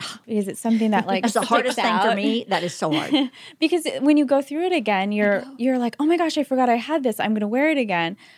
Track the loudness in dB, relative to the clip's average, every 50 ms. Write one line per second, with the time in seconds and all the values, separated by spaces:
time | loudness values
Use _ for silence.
0 | -12 -12 -14 -14 _ -6 -4 -4 -4 -4 -8 -6 -2 0 0 2 2 2 2 2
1 | 0 0 -2 0 0 0 0 0 0 2 2 2 2 0 -2 0 0 0 2 2
2 | 2 2 0 0 0 0 0 -2 -2 -2 -2 -2 -2 -4 -6 -4 -2 -2 -2 -2
3 | -2 0 0 0 0 -2 -4 -14 -20 -16 -6 -2 -2 0 0 0 -2 -2 -4 0
4 | 4 4 4 4 4 4 2 0 0 -2 -4 -2 -2 0 0 0 0 0 0 0
5 | 0 -2 0 0 2 2 2 0 -2 -8 -8 -2 -2 0 0 0 -2 -2 -2 -2
6 | 0 2 2 2 0 0 0 -2 -2 0 0 2 2 2 2 0 0 -2 -4 -2
7 | 0 -2 -2 -2 -2 -2 0 -2 -2 -2 0 0 0 2 2 0 0 0 0 -2
8 | -2 -2 -6 -10 -18 -20 -20